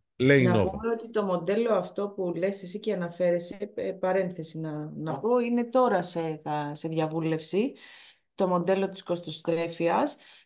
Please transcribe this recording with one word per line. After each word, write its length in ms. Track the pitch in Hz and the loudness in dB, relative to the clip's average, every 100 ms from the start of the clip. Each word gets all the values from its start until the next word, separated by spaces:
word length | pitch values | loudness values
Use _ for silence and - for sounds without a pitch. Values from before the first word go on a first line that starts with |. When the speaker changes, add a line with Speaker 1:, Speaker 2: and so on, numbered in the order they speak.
| _ _ | _ _
Speaker 1:
λέει 260 | 127 139 | 6 8
η 40 | 123 | 8
Speaker 2:
Να 60 | |
Speaker 1:
Nova. 180 | 113 95 | 6 2
Speaker 2:
πούμε 220 | - 226 | 0 -4
ότι 180 | 226 - | -4 -2
το 140 | 220 | -2
μοντέλο 500 | 202 175 170 208 233 | 0 0 0 0 2
αυτό 360 | 202 180 - 202 | 2 0 -4 -6
που 240 | - 180 165 | -4 -4 0
λες 280 | 190 196 | -2 -2
εσύ 160 | 180 202 | -8 -8
και 140 | 214 | -4
αναφέρεσαι, 800 | 185 170 - 180 175 175 - 208 - | -2 -4 0 2 2 -2 -8 -8 -6
ε, 160 | 196 | -6
παρένθεση 680 | 190 185 190 185 175 160 160 | -2 0 0 0 -4 -10 -8
να, 320 | 160 151 151 151 | -8 -6 -8 -8
να 220 | 156 151 | -6 -4
πω, 200 | 220 247 | 0 2
είναι 240 | 240 240 | 2 0
τώρα 380 | 233 254 247 190 | 2 4 4 2
σε, 380 | 175 170 160 151 | 0 -4 -4 -4
θα, 280 | 156 151 147 147 | -4 -4 -4 -6
σε 120 | 165 | -4
διαβούλευση, 880 | 160 156 160 160 160 - 185 269 - - - - _ _ - | -2 0 0 -2 -2 -2 0 0 -4 -18 -20 -20 _ _ -2
το 120 | 185 | 2
μοντέλο 420 | 180 175 190 190 | 2 2 2 0
της 140 | 190 | -4
κοστοστρέφειας. 1120 | - 175 - 156 - 165 170 165 170 190 294 - - - | -4 -4 -4 -6 -2 0 -2 0 2 2 0 -4 -18 -20